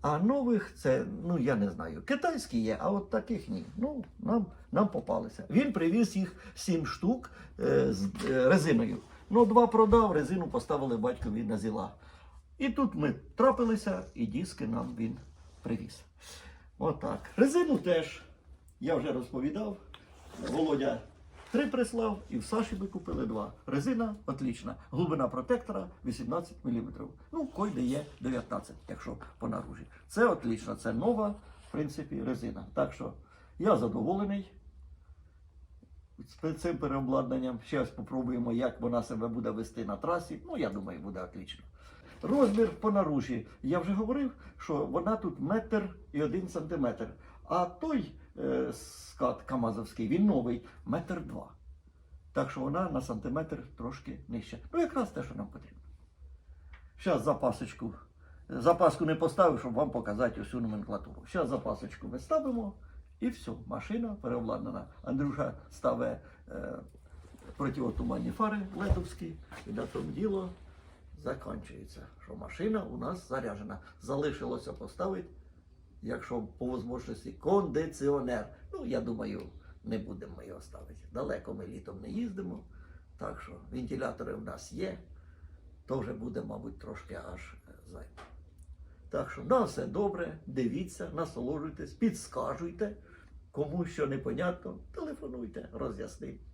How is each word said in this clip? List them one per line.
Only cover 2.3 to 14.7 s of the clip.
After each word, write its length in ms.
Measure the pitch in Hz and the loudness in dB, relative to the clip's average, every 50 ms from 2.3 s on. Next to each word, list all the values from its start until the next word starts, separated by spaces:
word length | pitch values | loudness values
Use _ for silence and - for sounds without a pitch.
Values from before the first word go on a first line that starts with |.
| 330 247 - - - - | 0 0 -4 0 0 2
є, 160 | 110 220 - - | 2 2 0 2
а 100 | - - | 2 2
от 200 | 202 202 196 - | 2 2 0 2
таких 380 | - - - - 226 202 - - | 0 0 2 0 -2 -2 -2 -4
ні. 160 | 208 185 - - - | -4 -4 -4 -6 -2
Ну, 280 | 185 233 285 302 262 - - - - | 0 0 0 0 -2 -6 -8 -10 -6
нам, 280 | - - 214 233 196 - - - - - | 0 4 4 4 4 2 -4 -16 -12 0
нам 160 | - - 214 196 | 4 4 4 4
попалися. 560 | - 226 - - - - - - - - - - | 4 -2 -2 0 0 0 0 -4 -8 -12 -8 4
Він 220 | 147 202 285 285 | 6 6 6 6
привіз 440 | 196 196 165 165 180 233 233 - - | 4 4 4 6 6 6 6 6 4
їх 200 | 196 190 - - - - - - | 0 0 0 -2 -10 -16 -16 -12
сім 320 | - - - 175 165 151 | -6 0 2 2 4 2
штук, 440 | 120 - - - 180 254 254 - - - - - - - - | 0 -2 2 4 2 2 2 0 -12 -16 -16 -18 -16 -8 0
е, 320 | - 135 135 135 131 135 | 2 4 6 6 6 4
з, 120 | - 95 98 98 - - 135 135 | 2 2 0 -2 -2 -2 0 2
е, 180 | 131 131 127 131 | 4 6 8 10
резиною. 500 | 185 185 147 165 143 113 233 107 - - - - - - - - | 10 8 8 6 6 6 6 4 0 -4 -6 -12 -20 -20 -6 4
Ну, 160 | 196 233 240 | 8 8 8
два 200 | 202 214 240 240 | 10 10 10 10
продав, 460 | 226 226 220 220 208 214 233 220 208 | 10 10 8 10 10 10 10 10 8
резину 360 | 170 151 143 127 185 185 170 135 | 6 4 4 4 2 0 0 0
поставили 480 | - 123 120 - 156 143 139 135 120 | -2 -2 0 2 0 2 2 2 2
батькові 460 | 110 107 123 123 - - 123 104 113 | 2 2 0 0 0 -2 -2 -2 -2
на 160 | 117 104 110 104 | 0 0 0 0
зіла. 320 | 92 110 107 110 95 - - - - - - - - - - - - - - - | 0 0 -2 -2 -4 -6 -8 -14 -20 -20 -20 -20 -20 -20 -20 -20 -20 -20 -4 0
І 100 | 262 277 | 0 0
тут 260 | - - 269 226 - | 4 4 2 2 2
ми 200 | 160 147 - - - - - - | 2 0 0 0 -2 -6 -16 4
трапилися, 680 | - 240 269 - - 240 226 220 208 - 202 190 185 190 - - | 8 8 8 8 8 4 4 4 2 2 0 -2 -2 -4 -8 -4
і 120 | - 233 | -2 -2
диски 400 | 214 202 233 180 185 - - - | 0 0 -2 -2 -2 -4 -4 -2
нам 280 | 110 | -2